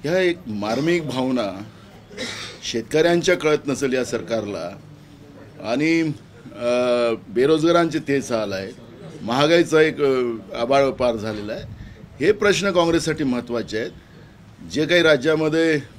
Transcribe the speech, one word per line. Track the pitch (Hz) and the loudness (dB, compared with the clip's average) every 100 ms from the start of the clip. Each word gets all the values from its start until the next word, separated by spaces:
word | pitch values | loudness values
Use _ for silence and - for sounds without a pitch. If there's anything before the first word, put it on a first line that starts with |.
ह्या | 143 185 | -2 0
एक | 180 175 120 | 0 -2 -8
मार्मिक | 104 104 120 156 175 151 | -6 -4 -2 0 -2 -2
भावना | 127 131 127 104 92 110 - - - - - - - - - - | -4 -2 -2 -4 -8 -16 -20 -20 -20 -20 -12 -12 -10 -14 -14 -8
शेतकऱ्यांच्या | 117 - 151 165 175 170 180 | -6 -2 2 4 2 2 2
कळत | 151 151 139 | 2 0 -2
नसेल | 131 139 | -2 -2
या | 127 | -2
सरकारला | 120 117 85 113 101 92 85 101 - - - - - - - - 107 | -2 -6 -4 -4 -4 -8 -8 -12 -20 -20 -20 -20 -20 -20 -20 -14 -4
आणि, | 127 156 165 160 147 - - | -2 2 2 0 -6 -14 -20
अ, | - - 120 123 123 120 117 113 - | -20 -6 -2 0 2 2 0 -2 -4
बेरोजगारांचे | 104 139 160 160 170 165 151 | 0 4 4 4 4 2 -2
तेच | - 139 107 | -2 -2 0
हाल | 117 104 | -4 -2
आहेत, | 95 98 127 - - - - | -6 -8 -14 -20 -20 -18 -14
महागाईचा | 101 123 151 170 170 156 | -4 4 6 6 6 4
एक, | 156 135 | 4 2
अ, | 143 131 120 113 - | 0 2 0 -4 -8
आबाळ | 117 120 139 135 | -6 2 4 2
पार | 113 123 113 | 2 0 0
झालेला | 107 107 104 | -4 -6 -8
आहे. | 135 - - - - - - | -10 -10 -16 -16 -18 -20 -2
हे | 156 | 0
प्रश्न | 208 202 165 196 | 2 2 2 2
काँग्रेससाठी | 180 170 165 160 151 | 2 4 2 0 -2
महत्त्वाचे | 143 123 120 120 104 107 | -2 -2 -4 -6 -4 -6
आहेत. | 139 - - - - - - - - | -6 -10 -20 -20 -20 -20 -20 -20 -8
जे | - 151 | -4 2
काही | 175 | 4
राज्यामध्ये | 160 147 135 156 156 160 165 151 135 | 4 4 2 0 0 2 2 0 -4